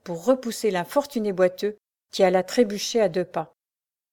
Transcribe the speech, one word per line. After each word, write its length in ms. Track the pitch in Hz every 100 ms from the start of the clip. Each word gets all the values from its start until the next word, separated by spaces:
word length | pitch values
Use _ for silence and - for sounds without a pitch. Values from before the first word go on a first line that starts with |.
pour 200 | - 170
repousser 460 | 190 262 247 214 220
l'infortuné 640 | 185 175 285 285 240 208
boiteux 440 | 180 185 180 208 208 _ _ _
qui 100 | -
alla 220 | 190 185
trébucher 560 | 185 - 220 202 - 240
à 80 | 202
deux 160 | 175
pas, 280 | 175 - 156 _ _ _ _ _ _